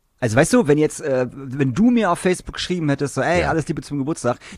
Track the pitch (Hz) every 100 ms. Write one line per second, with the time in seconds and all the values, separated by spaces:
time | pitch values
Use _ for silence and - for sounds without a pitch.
0 | _ - 123 113 160 247 151 147 151 -
1 | 151 127 123 135 135 135 135 123 233 240
2 | 196 175 185 180 - - - 180 151 139
3 | 143 - 131 175 147 160 143 143 - 143
4 | 135 165 120 123 -